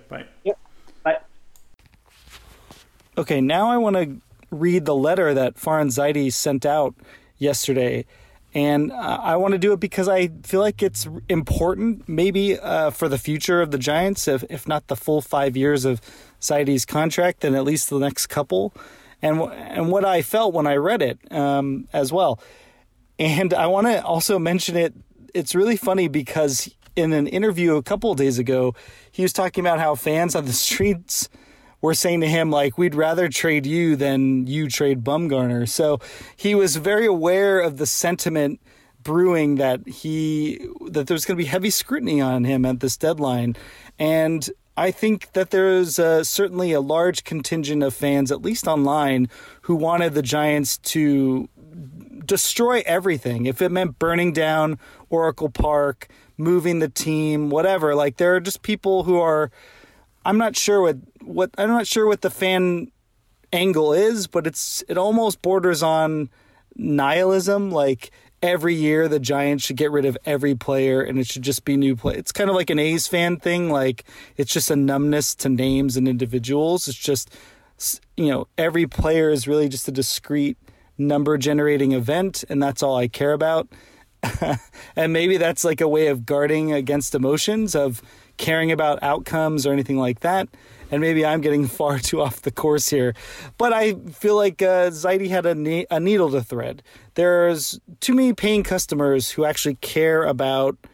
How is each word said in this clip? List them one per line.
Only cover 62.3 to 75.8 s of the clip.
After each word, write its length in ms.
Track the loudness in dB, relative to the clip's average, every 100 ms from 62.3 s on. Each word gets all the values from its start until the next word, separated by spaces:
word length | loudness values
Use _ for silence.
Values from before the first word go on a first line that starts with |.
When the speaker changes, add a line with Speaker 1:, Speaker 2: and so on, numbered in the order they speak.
| -2 0 2 2 0 -6 _ _ _ _ _ _
Speaker 1:
angle 400 | -2 2 2 4
is, 340 | 4 4 0 -2
but 200 | -2 -2
it's, 360 | -4 -8 -8 -4
it 100 | -2
almost 440 | 2 2 0 0
borders 420 | 0 2 2 2
on 460 | 2 2 2 -2 -6 _ _ _ _ -8
nihilism. 960 | -2 0 2 2 2 2 2 0 0
Like, 400 | 0 0 0 -6 -20 _ _
every 300 | -2 0 0
year 340 | 0 2 2 2
the 120 | 0
Giants 440 | 0 0 0 0
should 140 | -2 -2
get 140 | 0
rid 120 | 2 0
of 120 | -2 -2
every 300 | 0 0 -2
player 460 | 0 0 2 2
and 180 | 0 -2
it 80 | -4
should 160 | -4
just 200 | -4 -4
be 140 | 0 2
new 180 | 2 0
play. 200 | -2 -6
It's 160 | -6
kind 180 | -2 0
of 60 | 0
like 160 | 0
an 80 | 0
A's 280 | 0 0 0
fan 300 | 0 0 -2
thing. 320 | -2 0 0
Like, 340 | 0 0 -2 -10 -20 -10 -6
it's 160 | -2
just 200 | -2 0
a 40 | 2
numbness 600 | 2 2 2 0 0 -2
to 140 | -2
names 460 | 0 2 2